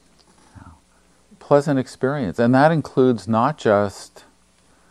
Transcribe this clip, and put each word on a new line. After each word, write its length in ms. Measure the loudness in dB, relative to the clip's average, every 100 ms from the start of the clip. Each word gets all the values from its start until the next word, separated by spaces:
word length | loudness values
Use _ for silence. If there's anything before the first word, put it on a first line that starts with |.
| _ _ _ _ _ -20 -20 -20 _ _ _ _ _ -20
Pleasant 400 | 0 2 2 -2
experience, 600 | -4 -6 -4 -4 -6 -2
and 140 | 2 4
that 160 | 2
includes 560 | 0 -2 0 0 0 -2
not 300 | -2 -2 -2
just, 640 | 0 2 0 -6 -18 -20 -20 _ _ _ _ _ _